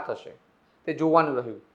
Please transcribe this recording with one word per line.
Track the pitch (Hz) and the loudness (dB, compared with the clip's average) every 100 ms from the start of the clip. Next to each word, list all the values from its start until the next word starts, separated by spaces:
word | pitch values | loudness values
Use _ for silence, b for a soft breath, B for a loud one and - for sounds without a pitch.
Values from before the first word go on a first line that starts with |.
| - | 4
થશે, | 107 - - _ _ _ _ - | -10 -12 -20 _ _ _ _ -8
તે | |
જોવાનું | 143 160 160 151 127 | 0 4 4 4 -2
રહ્યું. | 120 101 - | -6 -10 -16